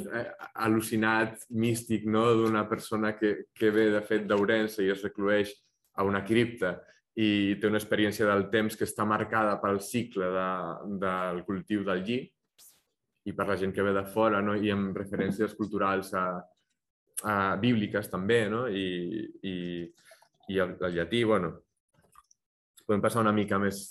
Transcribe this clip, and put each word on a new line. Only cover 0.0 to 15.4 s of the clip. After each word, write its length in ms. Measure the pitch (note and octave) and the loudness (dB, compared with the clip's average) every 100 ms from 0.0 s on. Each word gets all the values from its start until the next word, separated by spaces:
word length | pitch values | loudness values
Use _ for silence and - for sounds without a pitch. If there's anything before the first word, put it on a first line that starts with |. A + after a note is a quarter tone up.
| F#2 | -4
eh, 180 | A#2 - - - | -6 -8 -12 -14
al·lucinat, 880 | - A2 A2 A2 A2 A2 A2 A2+ A2+ - | -2 2 2 2 0 2 2 0 -4 -6
místic, 560 | A2+ A#2 A#2 - G#2+ G#2+ | 0 0 0 -2 -2 2
no? 180 | A2 A#2 | 2 4
D'una 300 | A2+ A2+ A2 G#2 | 4 4 2 0
persona 460 | A2 - G#2+ G#2+ | -4 -4 -2 -2
que, 320 | G#2+ G#2+ - - | 0 0 0 -6
que 160 | - G#2+ | 0 4
ve, 160 | G#2+ G#2+ | 6 4
de 100 | G#2 | 2
fet, 240 | - G#2+ G2+ | 0 0 2
d'Ourense 560 | G#2 G2+ A2 G#2+ - | 2 4 2 0 0
i 80 | F#2+ | 0
es 140 | G2 | 0
reclueix 480 | G2+ - G2 G#2 G2 - _ _ _ - | -4 -2 2 2 0 -6 _ _ _ -2
a 60 | |
una 200 | G2 G2 | 0 0
cripta 500 | G2 A2+ A#2 A#2 F2+ E2+ - _ _ - | 2 2 2 0 -4 -4 -12 _ _ -2
i 400 | G#2+ G#2 G2 G2+ | 2 2 2 0
té 120 | G#2+ | 0
una 100 | G#2 | 0
experiència 480 | - G#2 G#2 G2+ G#2+ | 0 0 2 2 2
del 220 | G2+ F#2 | 2 2
temps 260 | A2+ G#2+ - | 0 0 -2
que 80 | |
està 200 | G#2 - G#2+ | -4 -2 0
marcada 520 | G#2+ G#2+ A2+ G#2+ G2 | 0 0 0 0 0
pel 200 | G#2 G2 | 0 -2
cicle 460 | - B2 - F#2+ F#2 | -2 -4 -4 -2 -2
de, 240 | F#2 F#2 F#2 E2+ D#2+ G2+ G2 | -2 -2 -4 -6 -8 -8 -4
del 420 | F#2+ F#2 F2+ F2+ | -2 -2 -2 -4
cultiu 400 | F2 F#2+ E2+ G#2 | -4 -6 -2 -2
del 180 | G2 F#2 | 0 -2
lli 160 | F#2+ B2+ E3+ _ _ _ - _ _ _ _ _ G2+ | -2 -6 -6 _ _ _ -20 _ _ _ _ _ -8
i 60 | |
per 140 | G2 G2 | -4 -2
la 100 | F#2 | 0
gent 160 | F#2+ | -2
que 120 | G2 | 0
ve 80 | G2+ | 0
de 120 | G2 | 0
fora, 360 | G2 A2 A2 G2+ | -2 0 2 2
no? 120 | G#2 G#2 | 0 0
I 140 | G#2 | 0
amb 240 | G2+ F#2+ G2 | 0 -2 -4
referències 560 | G2 F#2 G2 G2+ | -4 -2 0 0